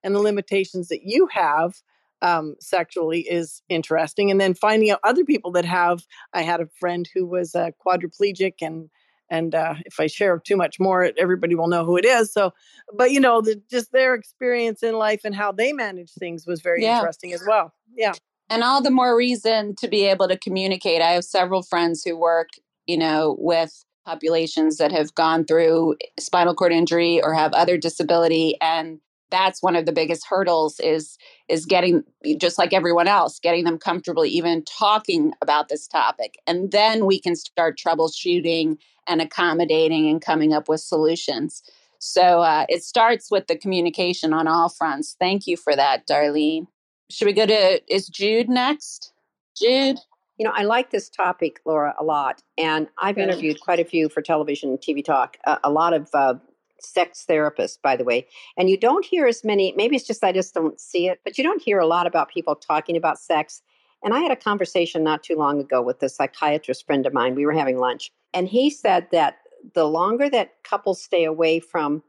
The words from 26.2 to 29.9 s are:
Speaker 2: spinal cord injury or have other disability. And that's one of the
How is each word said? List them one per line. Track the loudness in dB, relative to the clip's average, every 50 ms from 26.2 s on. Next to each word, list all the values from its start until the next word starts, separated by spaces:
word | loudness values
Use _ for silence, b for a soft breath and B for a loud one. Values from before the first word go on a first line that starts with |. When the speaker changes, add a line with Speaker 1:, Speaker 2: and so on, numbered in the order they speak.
Speaker 2:
spinal | -6 -2 2 2 2 2 2
cord | 2 2 2
injury | 4 4 2 2 2 2 2 2 2 2
or | 2 2
have | 2 2 0 2 2
other | 2 2 2 2 0
disability. | -2 -4 -4 -4 -2 2 2 4 4 4 2 2 2 0 0 0
And | -2 -2 0 -2 -4 -8 -12 -16 _ _ _ _ _ _
that's | -2 0 0 0 -2 0
one | 0 0 0
of | 2 0
the | 0